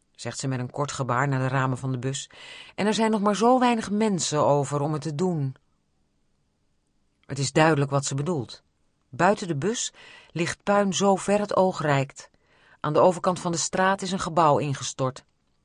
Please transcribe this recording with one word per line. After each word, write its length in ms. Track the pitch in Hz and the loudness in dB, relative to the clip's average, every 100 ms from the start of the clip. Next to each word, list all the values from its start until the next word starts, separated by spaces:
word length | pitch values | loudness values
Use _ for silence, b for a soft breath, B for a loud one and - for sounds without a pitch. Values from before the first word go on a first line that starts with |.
| _ | _
zegt 280 | - 120 - | -14 -12 -6
ze 100 | 139 | -4
met 100 | 131 | -4
een 120 | 123 | -4
kort 220 | - 143 | -6 -6
gebaar 360 | - 123 123 143 | -4 -2 0 0
naar 120 | 135 | 0
de 140 | 131 | 0
ramen 240 | 139 131 127 | 0 0 -2
van 140 | 131 | -4
de 60 | 127 | -4
bus. 320 | 127 139 - B B B B | -4 -8 -12 B B B B
"En 120 | B 208 | B 0
er 80 | |
zijn 160 | 208 220 | 2 2
nog 100 | 220 | 2
maar 160 | 202 202 | 0 2
zo 220 | 226 254 | 4 4
weinig 320 | 247 233 208 | 4 2 0
mensen 540 | 208 220 190 - 151 | 0 0 0 -2 2
over 360 | 120 143 139 147 | 2 2 0 -2
om 120 | 139 | -2
het 100 | 151 | -4
te 120 | 151 | -6
doen." 420 | 143 185 165 135 127 _ _ _ _ _ _ _ _ _ _ _ _ _ _ _ _ - | -2 -2 -2 -4 -8 _ _ _ _ _ _ _ _ _ _ _ _ _ _ _ _ -10
Het 120 | 131 | -6
is 140 | 135 | 0
duidelijk 380 | 165 156 151 139 | 4 4 4 2
wat 140 | 139 | -2
ze 100 | 139 | -2
bedoelt. 480 | 139 143 165 110 - _ _ _ _ _ | -4 -4 -4 -6 -12 _ _ _ _ _
Buiten 400 | 123 175 214 185 | 0 2 2 -2
de 80 | 147 | -4
bus 360 | 175 240 - - B B B | -4 -4 -6 -12 B B B
ligt 320 | - 165 - | -6 -6 -4
puin 320 | - 202 202 | 0 2 2
zo 220 | 147 196 190 | 2 2 2
ver 240 | - 208 | 0 -2
het 160 | 208 - | 0 2
oog 240 | 185 180 | 2 0
reikt. 500 | 151 139 135 - - _ b b b b | 0 0 -2 -8 -20 _ b b b b
Aan 120 | - | -2
de 60 | 151 | 4
overkant 400 | 165 160 196 180 | 4 4 0 -2
van 120 | 180 | -2
de 60 | 170 | -2
straat 440 | - 185 185 196 | -2 0 0 0
is 100 | 190 | -2
een 60 | 185 | -6
gebouw 400 | 185 160 156 135 | -2 2 4 4
ingestort. 680 | 143 135 - - 131 127 - _ _ _ | 0 -4 -6 -4 -6 -6 -16 _ _ _